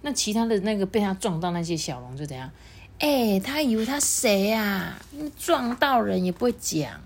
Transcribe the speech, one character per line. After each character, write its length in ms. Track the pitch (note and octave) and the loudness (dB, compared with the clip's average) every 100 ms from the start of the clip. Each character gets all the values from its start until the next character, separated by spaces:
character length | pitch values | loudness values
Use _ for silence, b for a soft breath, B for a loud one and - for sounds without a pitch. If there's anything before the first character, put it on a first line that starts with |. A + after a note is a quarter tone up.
那 100 | D4 | -4
其 220 | C4+ - | -2 0
他 140 | G#3+ A3+ | 0 2
的 120 | G#3+ | 2
那 140 | G3+ | 0
个 120 | G#3 F#3+ | 0 0
被 120 | A3+ | 2
他 160 | G3+ | 0
撞 240 | F#3+ A3 D#3+ | 0 -2 0
到 140 | F3+ | 0
那 100 | F3 | -2
些 140 | E3 E3 | -2 -4
小 240 | D#3 B2+ | -4 -8
龙 160 | B2 C3+ | -10 -10
就 80 | |
怎 120 | D3 C3 | -8 -8
样？ 140 | C3 B B B B - | -12 B B B B -2
哎， 400 | D4+ C#4 A3+ F#3+ | 2 4 4 2
他 220 | G3 C#4+ | 0 0
以 160 | D4 A3 | 2 2
为 80 | |
他 160 | A3 C#4+ | 0 0
谁 500 | - - A#3 G3+ G3 | 0 2 2 4 2
啊？ 480 | A3 G#3 F#3+ E3+ - - C#4+ D4+ - | 2 0 -2 -4 -10 -14 -10 -10 -8
撞 380 | - D#4 A#3+ B3 | 2 2 2 2
到 240 | D4 A#3 | 4 4
人 240 | G#3 F#3 | 2 0
也 80 | F3+ | 0
不 120 | F3 | 0
会 80 | B3 | 0
讲。 480 | A#3+ - D#3 B2+ D#2 | 0 -2 -2 -4 -8